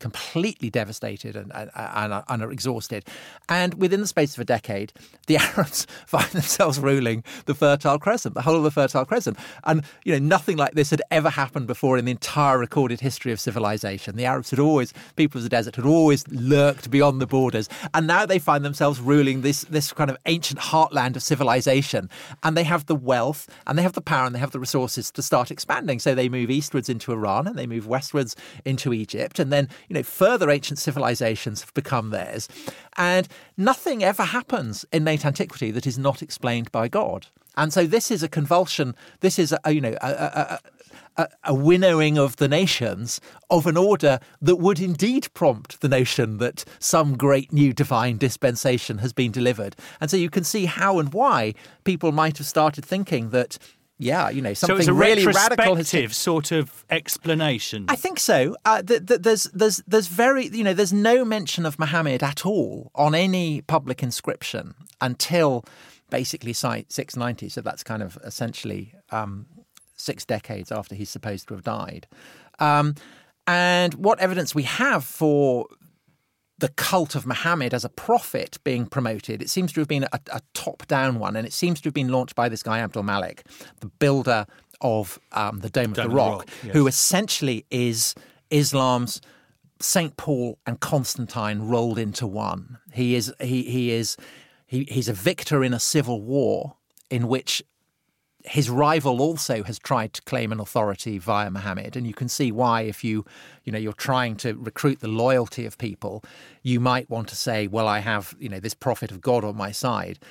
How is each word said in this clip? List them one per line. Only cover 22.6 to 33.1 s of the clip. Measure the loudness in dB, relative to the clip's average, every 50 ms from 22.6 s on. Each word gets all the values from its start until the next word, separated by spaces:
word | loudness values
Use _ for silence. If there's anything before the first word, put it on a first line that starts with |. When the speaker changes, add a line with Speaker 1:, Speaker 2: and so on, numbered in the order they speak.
| 2
Speaker 1:
have | 2 0 0 0
the | 0 -2
wealth, | -2 2 2 2 2 2 0 -2 -6 -10 -18 -20 -16 -6
and | -2 0 2
they | 2
have | 2 0
the | -2 -4
power, | 0 0 2 2
and | 0 0
they | -2
have | -4 -4 -4
the | -6
resources | -6 -2 0 0 0 0 -4 -6 -8 -8 -8
to | -6 -2
start | 2 2 2 2 2
expanding. | -4 -10 -4 -4 -2 -2 0 -2 -4 -2
So | 0 0 2
they | 2 0 0
move | 0 -2 -2 0
eastwards | 0 -2 -2 -2 -4 -4 -2 -2
into | -6 -6 -4 -6 -4
Iran, | -2 -2 0 0 0 -2
and | -2 -6 -6
they | -8
move | -6 -6 -8 -4
westwards | -2 -2 -2 -2 -2 -2 -2
Egyptians | -2 -2 -6 -14 -18 -20 -20 -12 -6
into | -4 -4 -2 -2 -2 -2
Egypt. | -2 -4 -6 -6 -6 -6 -6 -2 -2
And | -2 2 2
then, | 0 0 0 -4 -14 -12 -4
you | -4
know, | -4 -4
further | -4 0 4 4 4 4 4 4 4
ancient | 2 2 0 -6 -6 -4
civilizations | -4 -4 -2 0 0 0 0 0 0 -2 -2 -2 -6 -8 -8 -8 -10
have | -6 -6
become | -6 -4 -2 -2 -2 -2 -2
theirs. | -6 -6 -6 -6 -8 -10 -10 -12 -14 -16 -16 -16 -16 -16 -20 -14 -4
And | 0 2 2